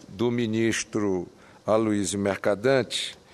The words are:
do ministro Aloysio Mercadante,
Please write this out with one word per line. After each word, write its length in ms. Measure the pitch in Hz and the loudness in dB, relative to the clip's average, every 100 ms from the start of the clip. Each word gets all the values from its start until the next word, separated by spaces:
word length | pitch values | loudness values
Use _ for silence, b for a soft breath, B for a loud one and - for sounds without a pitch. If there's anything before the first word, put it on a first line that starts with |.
| - | -12
do 220 | 98 120 | -4 0
ministro 960 | 120 117 110 113 104 - 110 104 92 85 b b b - | 0 0 2 0 0 -4 -2 0 -2 -4 b b b 0
Aloysio 520 | 110 110 104 92 101 | 2 2 0 0 -2
Mercadante, 1000 | 101 95 - 98 123 135 113 - - - B | -2 0 0 0 2 2 0 -4 -8 -12 B